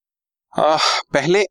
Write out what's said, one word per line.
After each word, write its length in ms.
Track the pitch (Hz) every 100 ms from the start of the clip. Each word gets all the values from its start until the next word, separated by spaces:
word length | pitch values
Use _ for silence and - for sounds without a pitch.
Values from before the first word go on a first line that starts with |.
| _ _ _ _ _ -
आ, 180 | 147 156 - - -
पहले 320 | 143 143 196 196